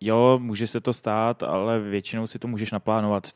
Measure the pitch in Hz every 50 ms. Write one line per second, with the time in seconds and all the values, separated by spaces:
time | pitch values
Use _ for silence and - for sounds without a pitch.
0 | 98 107 110 117 120 127 131 127 123 117 107 101 117 107 - 117 104 127 120 -
1 | - 113 107 110 113 117 117 - - - 82 95 98 113 117 113 104 104 101 101
2 | 95 - - 113 113 110 - - - 117 117 104 110 104 110 101 - - 110 110
3 | 107 104 104 98 - - -